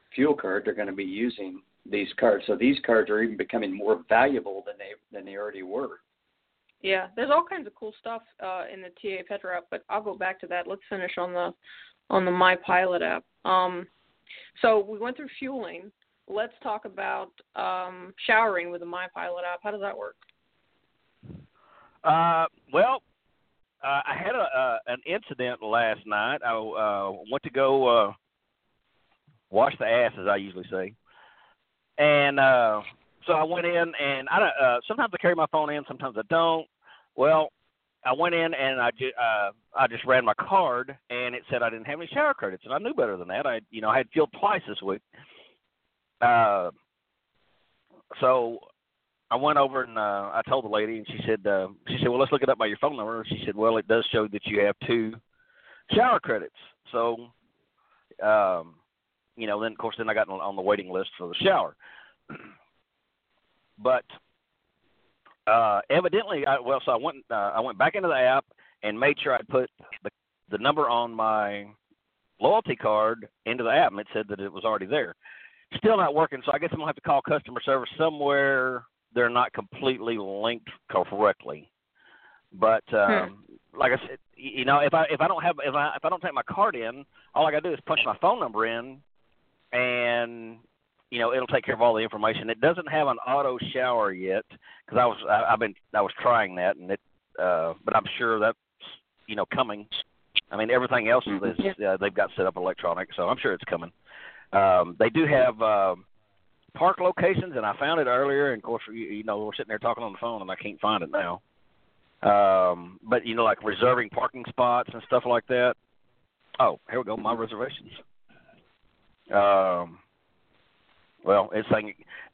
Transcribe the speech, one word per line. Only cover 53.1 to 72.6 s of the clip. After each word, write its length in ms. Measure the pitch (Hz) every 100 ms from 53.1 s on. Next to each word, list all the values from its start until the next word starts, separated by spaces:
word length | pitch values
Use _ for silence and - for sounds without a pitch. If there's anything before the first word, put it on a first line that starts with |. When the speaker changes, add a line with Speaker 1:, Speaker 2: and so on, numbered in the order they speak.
| 113
Speaker 3:
And 80 | 110
she 140 | 107 107
said, 100 | 101
"Well, 220 | 110 113
it 100 | 104
does 160 | 113 -
show 160 | 117 107
that 160 | 101 -
you 140 | 104 101
have 100 | - -
two 280 | 117 110 113 _ _ _ _ - - -
shower 280 | - 247 208
credits." 360 | 139 110 80 - - _ _
So, 380 | 123 117 117 120 _ _ _ _ _ _ _ _ -
um, 520 | 107 107 98 87 82 78 _ _ _ _ _ -
you 100 | 110
know, 140 | 104
then, 120 | 113
of 60 | 107
course, 160 | 113 110
then 140 | 110
I 40 |
got 140 | 107 95
on, 120 | 95
on 160 | 90 98
the 60 |
waiting 280 | 95 101 92
list 200 | 92 95 -
for 120 | 87
the 60 | -
shower. 400 | 190 175 87 - - - - _ -
<clears throat> 80 | - - - _ _ _ _ _ _ _ _ _ _ _ -
But, 280 | 113 127 - - _ _ _ _ _ _ _ _ _ _ _ _ -
uh, 320 | 117 110 101 -
evidently, 560 | 147 180 190 208 165 139
I, 140 | 135
well, 200 | 123 135
so 80 | -
I 40 | 117
went, 280 | 151 143 -
uh, 240 | 113 101 -
I 40 |
went 160 | 123 101
back 200 | 147 202
into 100 | 180
the 80 |
app 300 | 135 127 135 - _ _ _
and 140 | 107 107
made 200 | 139 147
sure 140 | 143
I 60 | 123 110
put 200 | 127 127 _ - -
the, 60 | - - _ _ -
the 100 | 101
number 300 | 127 147 131
on 240 | 120 120
my 540 | 113 110 107 104 101 101 104 _ _ _ _ _ -
loyalty 360 | 135 214